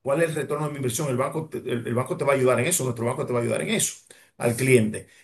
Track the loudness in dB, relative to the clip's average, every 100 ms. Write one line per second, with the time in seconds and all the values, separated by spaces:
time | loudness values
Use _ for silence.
0 | -2 0 2 0 -4 -2 -4 -2 -4 -2
1 | -2 -2 -2 -4 -6 -8 -4 -4 -2 -2
2 | -2 -2 0 4 4 4 2 0 -2 -2
3 | -2 -2 -2 -2 0 -2 0 -2 -2 -6
4 | -20 -20 _ -4 -2 2 6 6 6 -2
5 | -12 -20